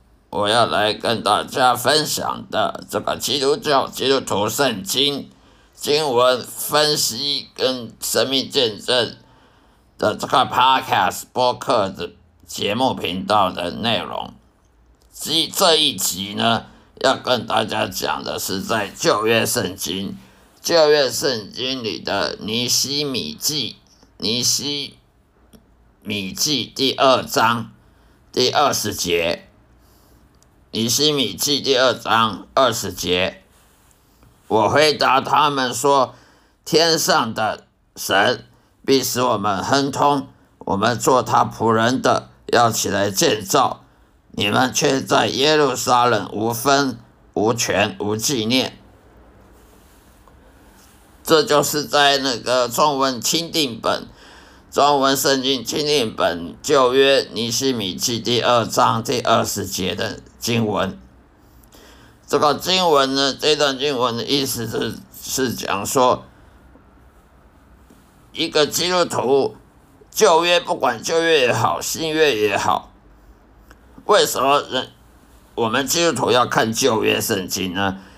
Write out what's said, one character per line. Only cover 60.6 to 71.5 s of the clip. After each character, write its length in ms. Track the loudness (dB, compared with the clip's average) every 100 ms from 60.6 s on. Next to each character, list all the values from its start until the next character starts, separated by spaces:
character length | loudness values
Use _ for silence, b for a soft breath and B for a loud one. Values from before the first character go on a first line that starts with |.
| 0
文。 320 | -2 -4 -6 -16 -20 _ _ _ -20 -20 B B B B B -2
这 120 | 2
个 160 | 2
经 340 | 2 0 2 4
文 260 | 4 4
呢， 220 | 2 0 0
这 160 | 0
段 240 | 2 0 0
经 200 | -2 0
文 180 | 0 -2
的 80 |
意 220 | -2 -2 -2
思 200 | -4 -6
是， 280 | -4 -6 -8 -16 -16
是 300 | -8 -4 -4
讲 300 | -4 -6 -6
说， 400 | -2 2 2 2 -4 -20 -20 -20 -20 -20 _ _ -20 _ _ _ _ _ _ -20 -20 -20 _ _ -12
一 160 | -6 -2
个 180 | 0 0
基 240 | 0 0
督 140 | 0
徒， 520 | 0 0 2 2 2 -4 -20 _ _ -20 -10
旧 340 | 2 6 6
约， 140 | 4 2
不 160 | 0
管 280 | -2 -2 -2
旧 180 | -2 0
约 180 | 2 4
也 120 | 4